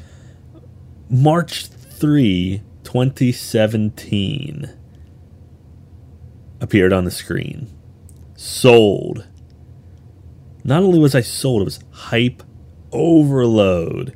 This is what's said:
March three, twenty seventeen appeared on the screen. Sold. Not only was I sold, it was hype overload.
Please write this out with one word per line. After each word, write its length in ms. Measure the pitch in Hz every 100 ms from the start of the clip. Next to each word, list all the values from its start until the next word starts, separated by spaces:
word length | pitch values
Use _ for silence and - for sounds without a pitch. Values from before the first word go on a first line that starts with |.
| - - - - - - - - - - -
March 540 | 127 151 170 - - -
three, 960 | - - - 151 147 113 90 92 98 - -
twenty 480 | - 127 131 - 127
seventeen 1400 | 123 - 113 107 110 107 - - 104 98 - - - - - - - - - - - - - - - - - - - - - - -
appeared 320 | - 107 92
on 120 | 95
the 60 | 90
screen. 580 | - - 90 - - - - - - - - - -
Sold. 920 | - - 127 117 104 - - - - - - - - - - - - - - - - -
Not 220 | - 151
only 160 | 190 175
was 160 | 147 135
I 40 |
sold, 400 | 113 - 135 113
it 20 |
was 180 | 87 - -
hype 540 | - - 117 123 - - - - - -
overload. 1200 | 131 165 165 143 135 120 110 98 87 87 110 -